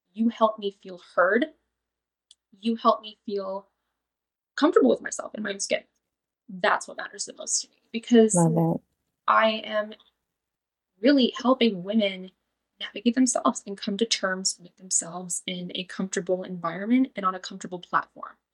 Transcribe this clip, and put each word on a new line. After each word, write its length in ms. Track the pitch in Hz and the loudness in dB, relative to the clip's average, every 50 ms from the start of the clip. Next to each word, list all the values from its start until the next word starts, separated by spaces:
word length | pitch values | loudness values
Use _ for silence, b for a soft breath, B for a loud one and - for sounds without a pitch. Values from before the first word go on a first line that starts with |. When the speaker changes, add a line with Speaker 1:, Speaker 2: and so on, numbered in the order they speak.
| _ _ - | _ _ -4
Speaker 1:
You 140 | 208 226 233 | 0 0 0
helped 300 | - - 226 220 220 - | 2 2 2 2 2 0
me 180 | 202 202 196 _ - | -6 -8 -8 _ -16
feel 160 | 185 180 175 - - - | -16 -16 -16 -14 -4 2
heard. 300 | 202 175 185 208 240 311 320 - _ _ _ _ _ _ _ _ _ _ _ _ _ _ _ _ _ _ _ _ 190 | 2 4 4 4 2 0 -2 -6 _ _ _ _ _ _ _ _ _ _ _ _ _ _ _ _ _ _ _ _ -6
You 160 | 196 233 226 | -4 -4 -2
helped 260 | 226 - 233 - - | 2 4 4 4 4
me 160 | 214 214 214 _ - | 0 -16 -20 _ -10
feel 420 | - 196 196 190 190 190 196 - _ _ _ _ _ _ _ _ _ _ _ _ _ _ _ _ _ - | -6 -6 -6 -4 -6 -8 -10 -12 _ _ _ _ _ _ _ _ _ _ _ _ _ _ _ _ _ -4
comfortable 320 | - 269 330 392 440 277 240 | 0 2 4 6 6 6 6
with 120 | 220 - | 4 2
myself 300 | - - - - - - - | 0 -10 -10 -10 -12 -12 -10
in 80 | - 214 | -8 -6
my 80 | 202 | -6
own 80 | 196 202 | -6 -6
skin." 220 | - - - - - _ _ _ _ _ _ _ _ _ _ _ _ - | -4 -2 -2 -4 -4 _ _ _ _ _ _ _ _ _ _ _ _ -16
That's 360 | 190 180 175 202 185 - - | -10 -2 0 0 0 0 -2
what 100 | - - | -8 -12
matters 280 | - - - - 403 - | -12 -12 -12 -10 -12 -12
the 80 | - - | -12 -12
most 240 | - - - - - | -12 -6 -4 -4 -4
to 80 | - _ | -4 _
me, 80 | _ _ _ _ | _ _ _ _
because 440 | - 226 - - 240 226 220 220 196 | -8 -6 0 6 8 8 8 8 6
Speaker 2:
Love 220 | 175 170 165 160 165 165 165 170 | 4 4 4 4 2 2 2 0
it. 60 | - _ _ _ _ _ _ _ _ - | -2 _ _ _ _ _ _ _ _ 0
Speaker 1:
I 200 | - 214 214 220 220 220 220 220 214 214 | 2 2 4 4 2 0 -2 -6 -6 -4
am 160 | 214 208 214 220 - _ _ _ _ _ _ _ _ _ _ _ _ _ _ _ _ _ _ _ 185 | -4 -4 -6 -10 -18 _ _ _ _ _ _ _ _ _ _ _ _ _ _ _ _ _ _ _ 2
really 320 | 202 262 294 277 247 - - - | 4 4 4 4 2 0 -2 -2
helping 420 | - 240 262 254 233 226 202 175 175 | 0 0 2 4 2 0 0 -2 -6
women 480 | 196 214 226 208 196 190 185 185 185 _ _ _ _ _ _ _ _ _ - | -2 -2 0 0 0 -4 -6 -16 -18 _ _ _ _ _ _ _ _ _ -16
navigate 360 | 202 - - - - 240 233 | -16 -14 -10 -2 -2 0 2
themselves 480 | 262 262 240 - - - - 226 - - | 2 2 2 2 0 0 0 -2 -2 -10
and 120 | 208 202 | -14 -12
come 180 | 196 - 208 202 | -8 -6 -6 -4
to 80 | 196 226 | -2 -2
terms 520 | - - - - 190 185 185 190 - - - | -2 -2 -4 -2 -4 -4 -2 -4 -6 -6 -6
with 140 | 175 175 _ | -14 -20 _
themselves 680 | _ 185 185 - - 185 170 175 180 185 175 - - - | _ -8 -4 -4 -4 -4 -4 -10 -10 -8 -8 -10 -8 -8
in 260 | - 185 180 180 180 - | -8 -10 -8 -10 -10 -8
a 80 | - 180 | -10 -10
comfortable 580 | - - - 196 190 - 190 175 185 185 180 185 | -10 -6 -6 -6 -4 -4 -4 -2 -2 -2 -2 -4
environment 680 | - 185 175 170 170 165 185 202 220 247 262 262 254 - | -8 -10 -8 -8 -8 -6 -6 -2 2 2 2 2 0 -2
and 100 | - 190 | -4 -4
on 100 | 185 185 | -4 -4
a 40 | 185 | -4
comfortable 400 | - - 196 196 - 180 180 175 | -10 -14 -14 -14 -14 -12 -12 -12
platform. 560 | 175 - - 151 - _ _ - - - - _ _ _ | -8 -2 -2 -2 -2 _ _ -16 -16 -16 -18 _ _ _